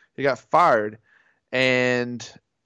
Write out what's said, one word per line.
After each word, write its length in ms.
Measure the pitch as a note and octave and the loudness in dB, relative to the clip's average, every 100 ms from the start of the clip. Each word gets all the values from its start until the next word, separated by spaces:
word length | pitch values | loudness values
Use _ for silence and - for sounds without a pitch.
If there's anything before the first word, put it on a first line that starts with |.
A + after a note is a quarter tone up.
| _ - | _ -4
He 60 | |
got 160 | C3+ B2 | -4 -4
fired, 600 | _ D#3+ E3+ A#2+ G#2 A2 _ _ _ _ - | _ 2 4 2 -2 -10 _ _ _ _ -8
and 760 | B2+ C3 B2+ B2+ B2 A#2+ A#2+ - - _ _ | -2 0 2 0 -2 -4 -10 -16 -20 _ _